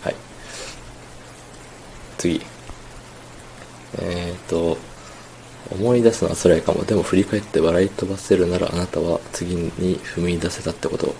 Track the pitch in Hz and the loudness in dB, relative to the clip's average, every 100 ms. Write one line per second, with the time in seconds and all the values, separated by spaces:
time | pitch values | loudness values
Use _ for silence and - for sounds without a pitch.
0 | - - - - - - - - - - | -4 -6 -12 -16 -14 -12 -12 -12 -16 -16
1 | - - - - - - - - - - | -16 -16 -18 -18 -18 -18 -18 -18 -16 -16
2 | - - 87 82 - - - - - - | -16 -2 0 0 -4 -16 -14 -14 -14 -16
3 | - - - - - - - - - - | -16 -18 -18 -18 -16 -16 -18 -18 -10 -6
4 | 90 87 87 87 - 85 85 - - - | -4 -4 -4 -6 -2 0 2 0 -4 -16
5 | - - - - - - - 92 113 123 | -16 -16 -18 -18 -18 -16 -8 0 4 8
6 | 113 113 87 85 90 82 82 87 - 104 | 8 6 0 4 6 6 6 2 4 2
7 | - 92 101 104 - 78 82 85 98 - | 4 4 4 0 0 2 4 6 4 2
8 | 95 95 - 95 87 87 - 87 87 80 | -2 -4 4 4 6 4 2 0 0 0
9 | 85 82 - - 87 87 82 - 92 92 | 0 0 -2 -6 -2 -2 -2 0 0 0
10 | - - 87 85 82 - - 82 - - | -2 -2 0 2 -2 -2 -4 -2 -2 0
11 | 76 - | -2 -2